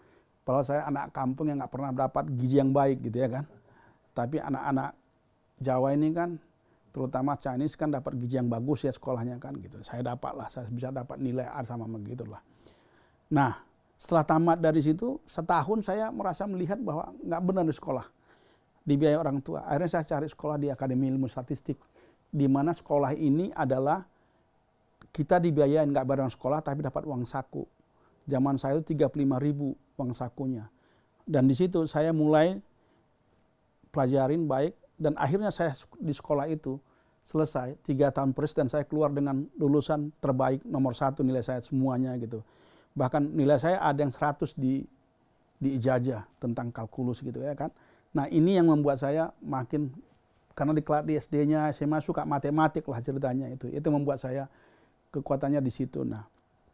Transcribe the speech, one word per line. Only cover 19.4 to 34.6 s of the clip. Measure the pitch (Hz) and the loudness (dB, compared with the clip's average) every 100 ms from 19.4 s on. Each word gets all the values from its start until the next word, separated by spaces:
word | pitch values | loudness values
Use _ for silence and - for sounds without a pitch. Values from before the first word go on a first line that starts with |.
tua. | 139 147 - | -4 -8 -2
Akhirnya | 147 170 | -2 0
saya | 175 151 | -2 -2
cari | 147 151 | -4 -4
sekolah | - 151 151 | -6 -6 -2
di | 143 | -2
Akademi | 131 131 127 135 | -2 -2 0 0
Ilmu | 135 127 | 0 -2
Statistik, | - 123 139 - 143 _ _ _ _ _ | -6 -8 -8 -6 -8 _ _ _ _ _
di | 147 135 | 2 4
mana | 139 156 165 | 4 2 -2
sekolah | - 147 135 147 | 0 0 2 0
ini | 151 147 190 - | 2 2 0 -2
adalah | 135 131 139 180 180 _ _ _ _ _ _ _ _ _ - | 0 2 2 0 -4 _ _ _ _ _ _ _ _ _ -10
kita | - 143 180 | -6 2 4
dibiayain, | 170 147 139 156 147 | 4 4 4 4 4
nggak | 139 131 | 2 2
bayar | 139 131 | 0 -2
uang | - | -4
sekolah, | 127 151 | -2 -2
tapi | 151 143 | -2 -4
dapat | 143 - 156 | -4 -4 -4
uang | 127 123 | -6 -4
saku. | 135 - 143 - _ _ _ _ _ - | -6 -8 -10 -12 _ _ _ _ _ -2
Zaman | 131 139 135 | 2 2 2
saya | 135 151 | 0 0
itu | 156 | 0
tiga | 151 143 | 2 2
puluh | 151 139 | 2 0
lima | 127 | 2
ribu | 147 143 143 - _ - | 0 0 -4 -6 _ -8
uang | 127 120 | -6 -6
sakunya. | 123 - 131 120 110 _ _ _ _ _ | -8 -6 -6 -6 -10 _ _ _ _ _
Dan | - 147 131 | 0 4 6
di | 131 | 6
situ | 180 180 160 | 2 2 0
saya | 151 160 | 0 2
mulai | 160 151 151 165 196 - _ _ _ _ _ _ _ _ _ _ _ _ | 4 6 6 6 2 -10 _ _ _ _ _ _ _ _ _ _ _ _
pelajarin | 147 131 135 131 165 151 | 0 2 4 2 2 0
baik, | 131 | 0